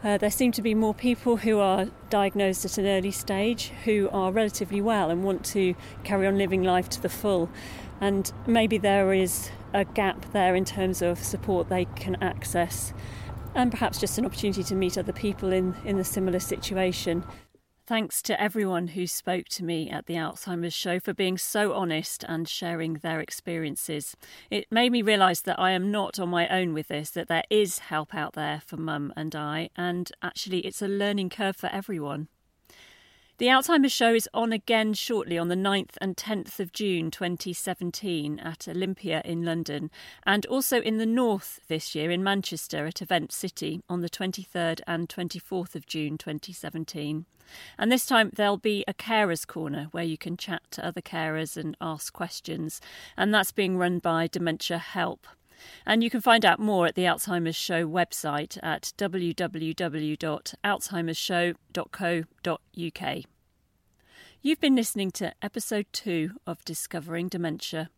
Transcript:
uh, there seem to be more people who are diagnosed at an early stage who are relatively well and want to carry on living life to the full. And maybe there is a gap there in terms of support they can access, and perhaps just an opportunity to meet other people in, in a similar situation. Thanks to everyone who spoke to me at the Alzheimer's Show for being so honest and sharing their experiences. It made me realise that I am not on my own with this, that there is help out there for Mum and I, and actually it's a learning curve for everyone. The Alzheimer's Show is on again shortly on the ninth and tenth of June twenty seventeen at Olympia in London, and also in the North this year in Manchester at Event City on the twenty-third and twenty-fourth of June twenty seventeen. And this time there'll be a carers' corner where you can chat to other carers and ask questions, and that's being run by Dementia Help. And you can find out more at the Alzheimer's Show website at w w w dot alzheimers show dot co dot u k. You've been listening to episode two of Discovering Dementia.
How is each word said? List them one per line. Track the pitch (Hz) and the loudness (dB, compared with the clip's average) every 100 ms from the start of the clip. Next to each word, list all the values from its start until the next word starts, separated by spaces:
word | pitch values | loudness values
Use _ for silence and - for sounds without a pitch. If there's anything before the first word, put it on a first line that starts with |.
uh, | 214 202 | 2 2
there | 208 | 2
seem | - 254 | 4 4
to | 233 | 4
be | 226 | 2
more | 220 220 | 4 4
people | 208 247 240 254 233 | 2 2 2 2 2
who | 208 214 | 4 6
are | 196 190 190 - - | 6 4 2 -4 0
diagnosed | 208 196 202 196 185 190 | 2 4 4 2 2 -2
at | - | 0
an | 196 | 2
early | 196 190 | 4 2
stage | 196 - 196 214 233 - - | -4 -2 0 2 0 -4 -4
who | - 214 196 | 2 4 4
are | 202 185 | 2 2
relatively | 196 214 - 190 202 | 2 2 0 -2 0
well | 202 220 170 | 2 4 4
and | 170 | 2
want | 190 185 - | 2 0 0
to | 202 185 175 - - | 2 2 2 -6 -12
carry | - 202 190 | -2 2 4
on | 196 | 4
living | 196 190 | 4 4
life | 185 180 185 | 4 4 2
to | - | -2
the | 185 | -4
full. | - 208 185 170 - - - - - | -2 2 2 2 -4 -12 -12 -12 -2
And | 196 196 190 - - | 0 2 0 -4 2
maybe | 226 220 214 | 4 6 4
there | 202 196 190 | 4 6 6
is | 190 185 - - - - | 6 4 0 -6 -12 -4
a | 202 196 | 0 0
gap | - 196 - - | 2 0 0 -2
there | 208 185 | 4 4
in | 185 185 | 4 2
terms | - 185 185 | 0 0 2
of | 175 175 | 0 0
support | - 196 - 185 170 | -4 -4 0 2 2
they | 185 180 - | 0 0 -4
can | - 180 | -4 0
access, | 185 - - 175 170 - - - - - - - - | 0 -2 -2 0 0 -2 -6 -8 -10 -10 -10 -10 -6
and | 285 254 | 2 2
perhaps | 214 226 - | 2 -2 0
just | 196 - | -2 0
an | 240 | -2
opportunity | - 208 196 | 0 -2 0
to | 180 | 0
meet | 190 185 196 | 0 0 0
other | 202 | -4
people | - 208 190 190 | -4 -4 -2 0
in, | 185 185 180 | 2 2 -2
in | - 196 | -2 -2
a | |
similar | 185 - 190 180 | 0 0 0 0
situation. | - - - 190 185 175 - 170 170 - - _ _ _ - | -2 -4 -4 0 0 0 0 -2 -2 -12 -20 _ _ _ -4
Thanks | 226 214 - | -2 0 -4
to | - 214 | -2 0
everyone | 208 220 196 180 175 | 0 2 0 0 -2
who | 170 180 | -2 -4
spoke | - - 180 - | -4 -2 -4 -2
to | - | -6
me | 170 165 165 | -2 -2 -2
at | 147 - | -6 -6
the | |
Alzheimer's | 170 151 - - 175 170 | -4 -4 -6 -6 -4 -4
Show | - 190 180 | -4 -2 -2
for | 196 | -2
being | 185 190 185 | 0 0 0
so | - 214 208 | -2 0 2
honest | 147 180 156 160 - - | 2 0 0 -2 -8 -6
and | 160 165 | -4 -4
sharing | - 170 170 160 | -4 -4 -4 -4
their | 160 165 160 | -4 -4 -4
experiences. | - - - 165 160 139 - 156 151 - - - - | -4 -8 -6 -4 -4 -6 -6 -6 -8 -14 -20 -20 -6
It | 208 - | -6 0
made | 226 247 | 2 4
me | 240 | 4
realise | 208 214 190 170 | 4 6 6 4
that | - - | -2 2
I | 185 | 2
am | 185 190 | 2 2
not | 208 196 - | 0 -2 -2
on | 180 | 0
my | 175 170 | 2 2
own | 185 180 | 2 2
with | 156 151 | -2 -4
this, | 147 151 | -6 -6
that | - - | -6 -2
there | 165 - | -2 2
is | 214 202 - | 4 4 0
help | - 156 151 | -4 -4 -4
out | 196 151 | -6 -6
there | - 151 151 - | -4 -4 -4 -6
for | - | -6
Mum | 160 151 143 | -4 -2 -4
and | - 156 156 | -4 -6 -4
I, | 151 156 165 - | -4 -4 -4 -4
and | 175 175 180 - | -2 -2 -4 -6
actually | 180 - - 185 175 | -8 -8 -4 -2 -2
it's | - | -4
a | 202 | -2
learning | 196 202 202 185 | 0 2 2 0
curve | - 202 | 0 -2
for | 190 185 | -2 -4
everyone. | - 196 185 143 143 165 _ _ _ _ - - - _ _ _ _ | -4 -4 -6 -4 -6 -8 _ _ _ _ -20 -20 -20 _ _ _ _
The | 240 | 6
Alzheimer's | 262 269 330 277 | 6 8 6 6
Show | - 233 | 6 6
is | 226 - | 6 2
on | - 226 | 0 0
again | 220 - 226 220 | 0 2 2 4
shortly | 214 - 226 - 170 | 0 0 -2 0 0
on | 170 | 2
the | |
ninth | 180 196 196 - - | 2 2 2 0 -6
and | 190 180 | -4 -4
tenth | - 214 - - | -4 -4 -6 -8
of | 185 | -8
June | - 208 175 165 | -4 0 0 -2
twenty | - 175 175 - | -2 -4 -4 -6
seventeen | 175 - 180 180 - 208 170 147 151 | -6 -6 -4 -4 -6 -4 -2 -2 -4
at | 165 165 - | -8 -10 -8
Olympia | 170 190 190 202 160 | -4 -2 -4 -2 -4
in | - 170 | -2 -2
London, | 170 165 160 147 151 - - - | 0 -2 -2 -6 -6 -10 -20 -6
and | - 208 202 | 2 2 2
also | 262 269 247 | 0 2 2
in | - 220 | 2 0
the | 226 | 2
North | 233 247 202 - - _ | 4 4 2 -4 -18 _
this | 160 - | -6 -4
year | 156 156 | -4 0
in | 175 | 0
Manchester | 196 196 190 165 - 156 151 | 2 0 -2 -6 -6 -4 -4
at | - | -6
Event | 180 180 156 | 0 0 0
City | - 190 - 156 156 - | -6 -8 -6 -6 -6 -4
on | 180 | -4
the | 170 | -4
twenty-third | - 190 185 185 180 170 160 - | -4 -4 -6 -8 -2 -2 -2 -4
and | 170 170 | -4 -4
twenty-fourth | - 175 180 - 190 180 - | -4 -6 -6 -6 -6 -4 -10
of | - | -8
June | 160 151 151 | -4 -4 -4
twenty | - 151 - | -6 -8 -8
seventeen. | 180 160 160 160 160 147 156 170 _ _ - - - | -10 -8 -8 -8 -6 -4 -6 -8 _ _ -20 -20 -2
And | 220 | 2
this | 247 - | 2 4
time | 240 208 | 4 4
there'll | - 208 202 | 4 2 4
be | 220 208 - | 2 0 -2
a | |
carers' | 196 - 226 208 165 - | -6 0 2 4 2 -4
corner | - 160 143 156 | -6 -4 -4 -6
where | - | -4
you | 170 156 | -4 -4
can | - 175 | -6 -8
chat | - 165 _ | -6 -8 _
to | - | -8
other | 170 175 | -6 -6
carers | - 165 160 156 160 - | -8 -4 -2 -2 -4 -4
and | 156 151 | -6 -6
ask | 170 156 - | -6 -6 -10
questions, | - 175 - - 165 160 - - - - - | -8 -8 -8 -8 -6 -6 -8 -16 -18 -16 0
and | 190 | 2
that's | 214 190 | 4 2
being | - 190 185 | 0 2 4
run | 175 180 | 2 2
by | 170 160 165 | 2 2 0
Dementia | - 170 160 - 170 | 0 -2 -2 -2 -4
Help. | - 190 175 - - - _ _ - - - | -4 -2 -2 -4 -14 -20 _ _ -20 -14 2
And | 220 | 2
you | 226 | 4
can | 240 | 2
find | 226 226 | 6 8
out | 214 - | 8 4
more | 214 196 170 | 4 4 4
at | - | 4
the | |
Alzheimer's | 180 165 - 180 165 160 | 2 2 0 0 0 -2
Show | - 170 165 | -2 0 0
website | 170 170 - 156 147 151 - | 0 0 -2 -2 -2 -4 -8
at | - 147 - - | -6 -4 -6 -4
w | 202 185 175 | -4 0 -2
w | 160 175 170 160 | -2 -4 -2 -6
w | 160 170 156 151 151 | -2 -4 -2 -4 -2
dot | 160 151 - - | -4 -4 -6 -4
alzheimers | 202 202 - 190 165 160 | -2 -2 -2 -2 -2 -2
show | - 180 175 - _ | -2 2 0 -2 _
dot | - - | -8 -8
co | - 185 170 160 _ | -4 -2 0 -4 _
dot | - 160 _ | -4 -4 _
u | - 170 | -8 -8
k. | - 151 135 - _ _ _ _ _ _ _ _ - - _ | -6 -6 -6 -10 _ _ _ _ _ _ _ _ -20 -20 _
You've | 277 311 | -2 2
been | 302 262 | 6 4
listening | 226 - 196 | 4 0 -2
to | - 180 - | -2 -6 -4
episode | 208 - - 208 202 | -8 -6 -4 -2 -2
two | - - 170 160 214 - | -6 -2 -2 -2 -6 -10
of | 165 | -10
Discovering | - 160 - 170 156 165 180 | -8 -8 -6 -8 -6 -4 -4
Dementia. | 180 170 160 - 165 165 | -2 -4 -4 -6 -6 -8